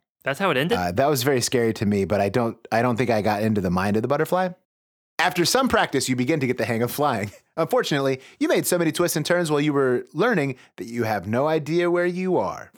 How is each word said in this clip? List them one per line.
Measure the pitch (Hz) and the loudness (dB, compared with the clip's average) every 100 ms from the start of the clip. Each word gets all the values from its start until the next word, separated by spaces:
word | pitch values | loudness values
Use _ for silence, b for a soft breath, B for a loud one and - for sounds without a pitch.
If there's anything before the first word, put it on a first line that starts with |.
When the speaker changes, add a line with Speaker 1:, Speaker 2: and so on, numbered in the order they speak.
| _ _ | _ _
Speaker 1:
That's | 135 135 | -8 -2
how | 190 | 0
it | 131 | 0
ended? | 165 233 | 0 0
Speaker 2:
Uh, | 90 | -2
that | 87 139 | 2 2
was | 143 | 2
very | 123 131 | 2 0
scary | - 123 113 | 0 0 0
to | 107 | 0
me, | 101 104 | 0 0
but | 92 101 | 0 0
I | 101 | 0
don't, | 123 117 - - | 0 -2 -4 -2
I | 113 | 0
don't | 123 117 | 2 0
think | 117 | 0
I | 110 | 0
got | 104 104 | 0 0
into | 110 104 | 0 0
the | 175 | 0
mind | 175 202 208 | 0 2 0
of | |
the | - | 0
butterfly. | 143 156 180 185 180 _ _ _ _ _ - | 0 0 0 -2 -6 _ _ _ _ _ 0
After | 170 175 | 0 2
some | 160 254 269 | 2 2 2
practice, | 226 175 135 131 | 2 2 0 -2
you | 127 | -2
begin | 127 160 | 0 0
to | 131 | 0
get | 127 | -2
the | |
hang | 131 113 | -2 0
of | 120 | -2
flying. | 127 143 107 101 - | 0 0 0 -4 -10
<laughs> | _ - | _ -6
Unfortunately, | 165 254 - 147 135 131 B B | 0 0 0 0 0 -2 B B
you | 320 | 0
made | 247 - | 0 2
so | 180 | 0
many | 165 | 0
twists | - 175 160 | 0 -2 0
and | |
turns | 156 175 165 | 0 0 2
while | 147 | 0
you | 151 | 0
were | 143 135 123 - | 2 2 0 -4
learning | 151 233 196 139 127 B - | -2 0 0 -2 -6 B -16
that | 92 | -12
you | 120 | -4
have | 110 104 92 | -2 -2 -2
no | 117 151 | -2 0
idea | 160 139 170 175 | -2 -2 -2 0
where | 175 | 0
you | 175 180 185 160 | 0 -2 -2 0
are. | 92 - - | 0 -6 -14